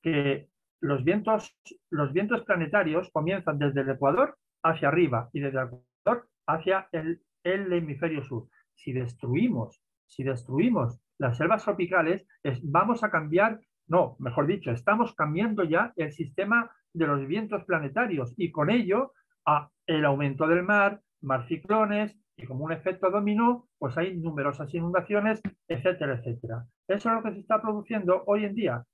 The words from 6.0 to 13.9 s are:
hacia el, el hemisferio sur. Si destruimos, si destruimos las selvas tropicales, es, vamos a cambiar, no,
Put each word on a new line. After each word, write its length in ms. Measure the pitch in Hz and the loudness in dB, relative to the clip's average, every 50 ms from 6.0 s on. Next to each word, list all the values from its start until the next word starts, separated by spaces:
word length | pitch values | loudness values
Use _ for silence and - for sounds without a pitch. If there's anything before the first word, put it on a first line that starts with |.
| _ 202 240 240 - _ _ _ _ | _ 0 0 0 -4 _ _ _ _
hacia 440 | - 151 160 160 185 190 190 190 _ | -2 -2 -2 0 0 0 0 -2 _
el, 300 | - 165 160 160 170 - _ _ _ _ | -6 -4 -2 -4 -6 -6 _ _ _ _
el 300 | _ 175 185 196 202 185 | _ -2 -2 0 0 0
hemisferio 500 | 175 175 170 151 139 139 165 165 156 147 | -2 -2 -2 -4 -6 -4 -4 -2 -2 -4
sur. 280 | 123 - 135 113 - _ _ _ _ _ _ | -6 -6 -8 -8 -8 _ _ _ _ _ _
Si 180 | _ - - | _ -10 -6
destruimos, 920 | 123 127 123 120 - - - 120 123 156 226 254 190 123 - - - _ _ _ _ _ _ | -4 -4 -4 -6 -8 -10 -6 -2 0 2 2 2 0 0 -4 -6 -10 _ _ _ _ _ _
si 180 | _ - - 131 | _ -12 -6 -4
destruimos 760 | 135 131 120 - - 127 139 196 254 233 170 123 120 - - _ _ _ _ | -4 -4 -4 -6 -4 0 2 2 4 2 2 0 -2 -4 -8 _ _ _ _
las 200 | 143 123 117 123 | -2 -2 0 0
selvas 260 | 151 170 220 220 - | 2 2 2 0 0
tropicales, 640 | - 202 170 180 175 185 180 160 160 180 202 - _ _ _ _ | -2 -2 -2 -2 0 2 2 2 2 0 -2 -4 _ _ _ _
es, 160 | 147 127 120 | -4 -4 -4
vamos 400 | 175 151 139 170 196 220 240 220 | -4 2 2 2 4 4 2 0
a 80 | 220 202 | 0 0
cambiar, 520 | - 165 156 151 156 180 202 226 220 - _ _ _ _ _ | 0 -2 -2 2 2 4 4 4 2 -4 _ _ _ _ _
no, 280 | _ | _